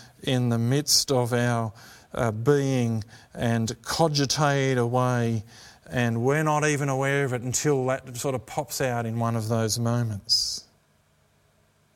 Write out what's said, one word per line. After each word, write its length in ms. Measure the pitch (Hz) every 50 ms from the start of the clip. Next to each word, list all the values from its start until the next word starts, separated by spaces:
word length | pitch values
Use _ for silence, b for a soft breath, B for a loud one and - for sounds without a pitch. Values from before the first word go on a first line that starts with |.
| B B B -
in 280 | - - 131 127 123 120
the 100 | 117 117
midst 520 | 117 120 131 147 147 - - - - -
of 220 | 139 127 120 113 123
our, 400 | 120 120 123 120 117 113 110 - B B B B B B B -
uh, 160 | - 117 117
being 720 | 107 107 117 143 147 143 139 135 135 127 120 117 113 110 104 B B B B B -
and 420 | - - 117 117 117 113 110 - -
cogitate 960 | - - - - 165 160 151 143 143 123 - 147 156 143 139 139 135 135 131 123
away, 680 | 117 117 120 127 127 127 123 120 117 117 113 110 104 B B B B B B B B -
and 320 | - 127 120 117 117 117
we're 220 | 117 131 139 156 156
not 200 | 156 151 151 147
even 260 | 151 147 139 147 143
aware 360 | 135 131 135 135 139 139 139
of 80 | 131 123
it 80 | 123
until 460 | 110 127 120 - - 151 147 135 127 127
that 280 | 131 135 - 131 123 120
sort 180 | - 147 131
of 100 | 123 -
pops 360 | - - - 151 - - -
out 260 | 143 131 123 117 113 113
in 100 | 113 117
one 180 | 117 117 117
of 120 | 113 107 110
those 320 | 120 113 113 110 107 120
moments. 840 | 117 117 117 120 120 113 104 98 - - - - - - - - - - _ _ _ _ _ _ _ _ _ _ _ _ _ _ _ _ _ _ _ _ _ _ _ _ _